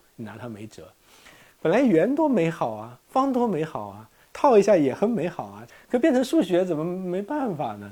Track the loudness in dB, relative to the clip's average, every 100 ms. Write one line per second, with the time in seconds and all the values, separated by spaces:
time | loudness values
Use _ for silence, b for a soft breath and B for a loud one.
0 | _ -16 -14 -12 -14 -14 -16 -18 -20 _
1 | B B B B B B 0 2 4 4
2 | 4 2 2 2 0 -2 -6 -6 -12 -18
3 | _ -2 0 0 0 -2 -4 -8 -12 -14
4 | -20 b b 0 4 6 6 4 4 0
5 | 0 0 -4 -6 -12 -14 -20 B B 0
6 | 2 2 2 0 2 2 0 -2 -4 -6
7 | -6 -6 -4 -4 -4 -4 -6 -8 -12